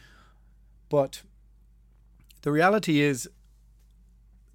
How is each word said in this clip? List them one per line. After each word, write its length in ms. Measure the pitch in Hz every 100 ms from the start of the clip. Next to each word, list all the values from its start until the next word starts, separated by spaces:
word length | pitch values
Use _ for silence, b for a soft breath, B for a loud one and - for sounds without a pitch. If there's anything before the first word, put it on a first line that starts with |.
| b b b b b _ _ _ _
But 340 | 147 139 - - _ _ _ _ _ _ _ _ _ _ -
the 80 | 147
reality 500 | 151 180 214 175 147
is 300 | 147 127 - - - _ _ _ _ _ - _ _ _ _